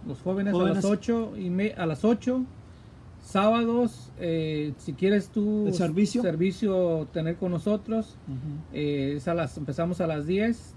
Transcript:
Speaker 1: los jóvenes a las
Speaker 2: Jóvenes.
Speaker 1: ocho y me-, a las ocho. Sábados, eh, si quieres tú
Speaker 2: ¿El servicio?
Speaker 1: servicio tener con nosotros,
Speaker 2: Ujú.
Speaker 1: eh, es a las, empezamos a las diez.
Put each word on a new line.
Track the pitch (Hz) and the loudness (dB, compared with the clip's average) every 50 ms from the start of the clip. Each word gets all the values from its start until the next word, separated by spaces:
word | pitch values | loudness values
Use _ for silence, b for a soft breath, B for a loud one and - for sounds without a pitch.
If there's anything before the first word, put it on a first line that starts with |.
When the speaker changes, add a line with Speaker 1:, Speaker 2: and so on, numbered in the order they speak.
| - - | -8 -8
Speaker 1:
los | 139 - | -10 -6
jóvenes | - 180 190 196 196 202 - | -4 -2 -2 0 0 2 2
a | 175 | 4
las | 185 | 4
Speaker 2:
Jóvenes. | 190 190 196 185 | 4 4 2 4
Speaker 1:
ocho | 196 208 202 - - 233 233 226 214 196 208 | 2 2 2 2 0 0 0 0 -4 -6 -6
y | 190 180 | -4 -2
me-, | 175 185 202 214 - - | 0 0 0 0 0 -2
a | 180 | -2
las | 165 156 135 - | -2 -2 2 4
ocho. | 214 240 - - 254 254 262 254 - - - B B B B B B B B B B - - - | 2 2 4 2 0 0 0 0 -4 -8 -18 B B B B B B B B B B -20 -20 -20
Sábados, | - - 190 196 214 226 233 233 226 233 240 247 226 - - - - - - | -2 0 4 4 4 4 4 2 2 2 2 2 2 0 -6 -18 -18 -12 -6
eh, | 180 170 165 165 160 156 156 151 151 151 135 - | -2 0 0 0 0 0 -2 -2 -2 -4 -6 -8
si | - - 151 | -8 -10 -4
quieres | - 180 190 208 208 196 - | 2 4 4 4 4 2 0
tú | - 220 208 208 214 214 208 196 | -2 0 0 2 2 2 2 0
Speaker 2:
¿El | 190 | 2
servicio? | 175 180 165 156 180 208 202 - 240 | 2 2 2 4 4 2 4 4 2
Speaker 1:
servicio | 247 180 160 156 175 196 180 - - 208 190 185 180 170 165 160 151 - - | 2 2 2 2 0 0 0 0 0 2 2 4 2 2 2 0 -2 -4 -4
tener | 170 160 165 170 | -2 -2 -2 -2
con | 170 196 180 | -2 -2 -2
nosotros, | 175 165 165 208 214 208 208 - 220 226 214 - - - - - | -2 0 0 0 0 0 0 -2 -2 -2 -2 -4 -10 -18 -12 -10
Speaker 2:
Ujú. | 135 127 131 151 143 151 160 - 139 | -10 -8 -6 -8 -8 -8 -10 -10 -6
Speaker 1:
eh, | 147 151 147 143 139 135 139 143 147 | -4 -2 0 0 0 0 -2 -2 -2
es | 131 180 | -2 -2
a | 170 | 0
las, | 170 160 135 - - | 0 -2 -2 -4 -8
empezamos | 147 135 139 147 165 170 180 170 | -6 -6 -2 -2 -2 -2 0 0
a | 185 160 | 0 -2
las | 156 151 147 | 0 -2 -2
diez. | 156 185 196 208 233 233 - - - - | 0 0 2 2 0 0 -2 -6 -18 -20